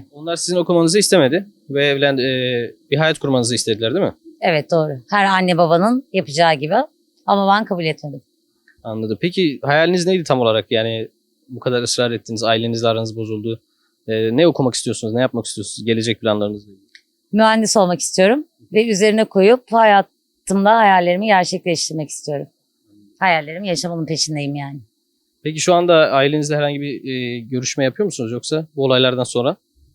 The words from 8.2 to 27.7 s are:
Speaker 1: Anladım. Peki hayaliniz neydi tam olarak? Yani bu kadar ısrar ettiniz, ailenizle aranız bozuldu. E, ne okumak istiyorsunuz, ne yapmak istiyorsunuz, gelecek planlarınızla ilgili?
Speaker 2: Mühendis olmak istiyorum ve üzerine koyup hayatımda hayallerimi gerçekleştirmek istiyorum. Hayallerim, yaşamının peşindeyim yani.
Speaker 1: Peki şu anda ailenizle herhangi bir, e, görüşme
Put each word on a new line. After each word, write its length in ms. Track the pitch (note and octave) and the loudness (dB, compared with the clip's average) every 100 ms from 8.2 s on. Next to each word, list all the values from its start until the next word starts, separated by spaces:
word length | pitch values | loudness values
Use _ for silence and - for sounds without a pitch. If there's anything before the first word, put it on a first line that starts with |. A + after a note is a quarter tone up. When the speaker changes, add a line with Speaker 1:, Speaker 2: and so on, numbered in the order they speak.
| _ _ _ _ _ _ | _ _ _ _ _ _
Speaker 1:
Anladım. 340 | A2+ A2 A2 G#2 | -10 -6 -6 -4
Peki 380 | F3 F#3 E3+ C3 | -4 -2 -2 -2
hayaliniz 440 | C3+ D3+ E3 F3+ E3+ | -2 2 2 0 0
neydi 160 | F#3 | -2
tam 160 | D#3 C3 | 0 0
olarak? 320 | A#2 A2 - | 2 0 0
Yani 360 | A2+ A2+ A2+ A2 _ _ _ - | -2 -2 -4 -8 _ _ _ -20
bu 100 | A#2+ | -8
kadar 220 | C3 B2 | -4 -2
ısrar 300 | A#2+ - B2 | -2 -2 -2
ettiniz, 320 | A#2 - A2 | -4 -8 -6
ailenizle 440 | A2+ A2+ A#2 A2+ A#2 | -2 0 -2 -2 -2
aranız 300 | A2+ A2+ A2 | -2 -4 -8
bozuldu. 420 | A2 G#2+ A2+ A2+ _ _ _ _ - | -8 -8 -8 -8 _ _ _ _ -6
E, 300 | A2 A2 A#2+ | -2 0 2
ne 100 | E3+ | 2
okumak 260 | - B2+ | 2 -2
istiyorsunuz, 400 | - B2 G#2+ A2+ | -2 -6 -6 -4
ne 80 | A2+ | -2
yapmak 240 | B2+ A#2 - | -2 -2 -8
istiyorsunuz, 400 | - G2 - G#2+ | -10 -12 -8 -4
gelecek 360 | A2+ A2+ G#2+ | -2 -2 -4
planlarınızla 500 | A2 G#2+ G#2 G#2 - | -2 -2 -2 -6 -14
ilgili? 200 | _ _ _ _ _ _ | _ _ _ _ _ _
Speaker 2:
Mühendis 460 | G#3 A3 A3 G#3+ A3 | 2 2 2 2 2
olmak 220 | F3+ F3 | 2 0
istiyorum 480 | - - F#3+ C#4 - _ - | -4 2 2 2 -4 _ -4
ve 140 | G#3+ A#3 | 0 0
üzerine 380 | F#3+ G#3+ G#3+ G#3+ | 2 2 2 0
koyup 460 | G3 F#3+ B3 - | 4 4 4 2
hayatımda 1080 | A3+ A3 G3 F#3+ _ _ _ - G3 G3 A#3 | 2 6 6 2 _ _ _ -4 0 4 4
hayallerimi 480 | G#3 F#3 F3 F3+ A3 | 6 4 2 0 2
gerçekleştirmek 840 | F#3+ E3+ F#3 F3+ D#3+ - D#3+ D3 | 2 2 -4 -4 -4 -4 -6 -8
istiyorum. 380 | - - C#3+ D3 _ _ _ _ _ _ - | -10 -8 -8 -10 _ _ _ _ _ _ -2
Hayallerim, 440 | F#3 D#3+ D3 E3 | 0 0 -2 -8
yaşamının 420 | G3+ E3+ F3 E3+ D#3 | -4 -4 -4 -6 -4
peşindeyim 500 | D#3+ - D3+ C#3+ C#3+ | -4 -4 -4 -4 -6
yani. 240 | C#3 C#3 A2+ _ _ _ _ _ | -8 -12 -18 _ _ _ _ _
Speaker 1:
Peki 160 | D3+ D#3 | -10 -4
şu 140 | D#3+ | 2
anda 200 | F3 F3 | 2 6
ailenizle 640 | E3 C3+ C3+ C#3+ D3+ D3 D3 | 4 4 4 2 0 -2 -2
herhangi 260 | D3 C#3+ | -2 -4
bir, 320 | C#3+ A#2+ C3 | -8 -10 -8
e, 260 | B2+ A#2+ A#2+ | -6 -6 -8
görüşme 440 | A2 B2+ B2+ | -6 -6 -6